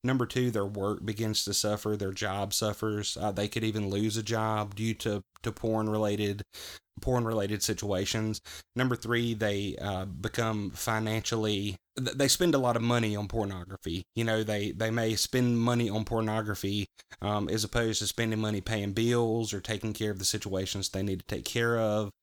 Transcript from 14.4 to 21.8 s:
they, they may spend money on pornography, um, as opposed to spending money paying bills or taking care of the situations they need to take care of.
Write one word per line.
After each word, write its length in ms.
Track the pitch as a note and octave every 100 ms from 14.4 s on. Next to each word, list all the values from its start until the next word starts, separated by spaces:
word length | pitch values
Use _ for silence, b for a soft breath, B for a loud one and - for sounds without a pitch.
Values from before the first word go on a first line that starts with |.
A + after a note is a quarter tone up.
they, 280 | G#2+ G#2 G#2
they 200 | - A2
may 240 | A2+ A2+ G#2+
spend 440 | - B2+ B2 A#2+
money 300 | A#2 A#2+ A#2+
on 160 | G#2 G#2+
pornography, 800 | A#2 A2 A2 G#2+ G2+ G2+ G#2 G2 _ B B
um, 280 | G2+ G#2 F2+
as 160 | G#2+ G#2+
opposed 340 | A#2+ A2+ G#2+
to 80 | G#2
spending 320 | - A2+ A2
money 220 | G#2+ G#2
paying 320 | F#2+ A2 G2+
bills 600 | G2 A#2 A#2+ A#2 A2+ A2
or 60 | G2+
taking 320 | - G#2+ A2
care 200 | G#2 G#2+
of 80 | F#2+
the 60 | G2
situations 600 | G#2 G#2 F#2+ F#2+ G2 F#2+
they 160 | F#2+
need 160 | G2 F#2+
to 60 | -
take 180 | G#2
care 340 | - A#2+ A#2
of. 340 | A#2